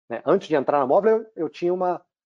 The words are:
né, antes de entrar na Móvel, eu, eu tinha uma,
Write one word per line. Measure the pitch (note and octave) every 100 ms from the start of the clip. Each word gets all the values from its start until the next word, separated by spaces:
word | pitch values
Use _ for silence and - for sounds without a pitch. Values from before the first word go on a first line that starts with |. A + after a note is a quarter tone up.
| -
né, | A2+ C#3
antes | G3 -
de | D3
entrar | C3+ C#3+
na | B2+
Móvel, | F3 A3 A3
eu, | A3 -
eu | D3+
tinha | - F3
uma, | F#3 F3+ E3+ - _